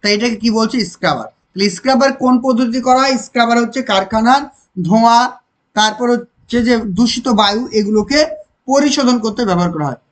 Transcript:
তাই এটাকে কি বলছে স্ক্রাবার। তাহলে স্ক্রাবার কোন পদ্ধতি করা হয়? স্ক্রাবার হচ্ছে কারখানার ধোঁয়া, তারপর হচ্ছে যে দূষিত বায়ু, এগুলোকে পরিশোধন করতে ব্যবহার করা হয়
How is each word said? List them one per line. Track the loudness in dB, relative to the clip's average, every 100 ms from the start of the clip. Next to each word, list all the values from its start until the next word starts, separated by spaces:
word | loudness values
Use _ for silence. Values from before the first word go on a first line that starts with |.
তাই | 0 0
এটাকে | -2 -2
কি | -2 0
বলছে | 0 -2 -4
স্ক্রাবার। | -4 -4 -4 -8 _ _
তাহলে | -2 -2 -2
স্ক্রাবার | 0 2 2 0
কোন | 2 2 2
পদ্ধতি | 0 0 -2 0
করা | 2
হয়? | 2 -2 -4
স্ক্রাবার | -2 0 2
হচ্ছে | 0 -4 -2
কারখানার | -2 0 0 2 2 0 _ _ -6 0
ধোঁয়া, | 4 4 4 2 -6 _ _ _ -2
তারপর | -2 0 -2
হচ্ছে | -2 -4 _ _ -2 0
যে | 0 0 0
দূষিত | 0 0 -2 2
বায়ু, | 2 0 -2 -2
এগুলোকে | 0 0 0 0 0 -4 -18 _ -2
পরিশোধন | 0 2 0 0 0
করতে | -2 -4 -2
ব্যবহার | 0 -2 -2
করা | -6
হয় | -8 _